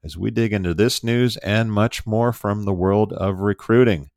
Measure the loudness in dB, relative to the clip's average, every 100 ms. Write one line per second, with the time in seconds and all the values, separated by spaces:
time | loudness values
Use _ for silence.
0 | -14 -6 -4 0 0 0 -2 2 2 2
1 | -2 0 0 -2 -2 0 0 0 0 -2
2 | -4 0 0 -2 -4 -2 -2 0 2 2
3 | 0 -2 -4 -2 -2 -2 2 4 6 2
4 | -4